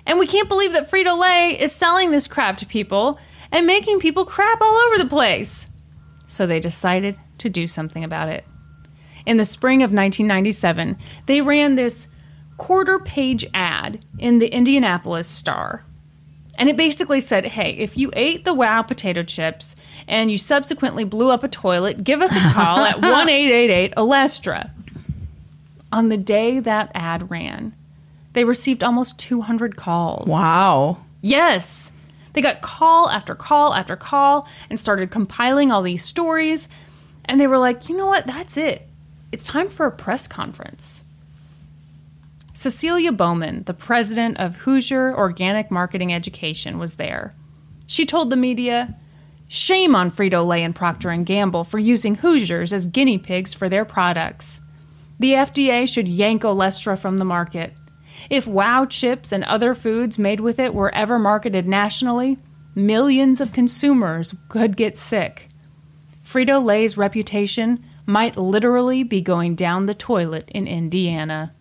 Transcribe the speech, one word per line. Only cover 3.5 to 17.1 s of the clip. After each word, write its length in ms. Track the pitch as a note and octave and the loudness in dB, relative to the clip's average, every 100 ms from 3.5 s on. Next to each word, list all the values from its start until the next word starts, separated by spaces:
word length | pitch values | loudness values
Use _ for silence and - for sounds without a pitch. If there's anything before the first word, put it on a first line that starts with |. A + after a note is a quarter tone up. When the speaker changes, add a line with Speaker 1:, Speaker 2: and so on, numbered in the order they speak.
Speaker 1:
and 140 | D#4+ F4 | 0 2
making 340 | G4 G#4 G4 | 2 2 0
people 240 | D#4+ E4+ | 0 -2
crap 380 | F#4+ - G#4 A4+ | -2 0 0 2
all 140 | A4 A4+ A#4+ | 4 4 4
over 100 | G#4+ | 2
the 100 | B3+ | 0
place." 580 | C#4+ A#3 B2 - - - - - - - - - | 2 2 0 -2 -6 -8 -16 -20 -20 -20 -20 -10
So 180 | - F3+ | -4 -2
they 140 | E3 | -2
decided 580 | E3 - F#3 F#3 G3+ G3 - - | -2 -2 0 0 -2 -6 -14 -10
to 100 | A#3 | -6
do 180 | F3 E3+ | -4 -4
something 360 | - D#3 E3 | -6 -8 -8
about 260 | E3 D#3+ D#3 | -8 -6 -6
it. 160 | - - - - - - - - - - | -8 -12 -20 -20 -20 -20 -20 -20 -8 0
In 120 | A3+ | 2
the 60 | G#3 | 2
spring 360 | - B3+ C4 | 0 2 4
of 100 | A#3+ | 4
nineteen 360 | G3+ G3 F#3+ G#3+ | 2 2 2 0
ninety-seven, 680 | F#3+ G3+ G#3 F3 E3+ E3 - - - - | 2 2 2 0 0 -4 -8 -12 -8 0
they 160 | C#4+ | 2
ran 320 | C#4 D4 D4 | 2 2 4
this 340 | C4 A#3+ A#3 - - - - - - | 2 0 -4 -8 -14 -20 -20 -20 -12
quarter-page 880 | - F#4 F#4+ F#4 F#4 C#4+ C4 A#3 - | 0 2 2 0 -2 -2 -2 -2 -4
ad 520 | F#3+ F3 G2+ - G#3 - - | -4 -2 -4 -6 -10 -16 -4
in 180 | A#3+ A#3+ | 2 4
the 80 | A3+ | 4
Indianapolis 760 | B3 B3 C#4 A3+ F3 F3 E3+ E3+ | 2 4 4 2 0 -4 -4 -2
Star. 560 | - E3+ - - - - - - - - - - - | -2 -2 -4 -6 -10 -14 -20 -20 -20 -20 -20 -14 0
And 100 | C4 | 2
it 60 | C4 | 4
basically 420 | D#4+ C#4+ F4 | 2 0 0